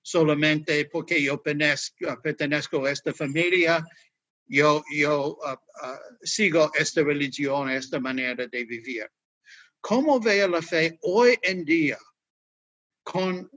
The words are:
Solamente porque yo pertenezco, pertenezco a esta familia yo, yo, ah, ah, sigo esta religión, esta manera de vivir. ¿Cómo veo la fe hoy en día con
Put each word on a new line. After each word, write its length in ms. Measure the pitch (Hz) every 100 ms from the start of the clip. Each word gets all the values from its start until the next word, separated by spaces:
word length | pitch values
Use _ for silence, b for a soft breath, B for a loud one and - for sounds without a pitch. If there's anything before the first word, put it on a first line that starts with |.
Solamente 840 | - 175 156 147 151 151 151 151 147
porque 360 | 170 160 170
yo 200 | 139 139
pertenezco, 760 | 156 147 151 143 - _ 175 120
pertenezco 640 | 156 147 147 147 - 156 135
a 60 |
esta 220 | 143 160
familia 720 | - 147 147 175 180 165 165 165 b b _ _ _ _
yo, 340 | 139 151 151 -
yo, 440 | 147 147 147 143 - 151
ah, 160 | 131 _ -
ah, 180 | 139 139 - -
sigo 500 | - - 196 160 151
esta 300 | 147 151 -
religión, 680 | 147 147 143 139 139 139 135
esta 300 | 131 131 139
manera 480 | 127 131 127 123 123
de 180 | 123 117
vivir. 420 | 117 117 117 107 _ _ _ B B B _
¿Cómo 400 | - 233 302 269
veo 280 | 220 202 196
la 140 | 170
fe 360 | 165 170 165 165
hoy 340 | - 202 247 247
en 220 | 185 185
día 340 | 151 165 143 110 - _ _ _ _ _ _ _ _ _
con 460 | - 185 185 185 185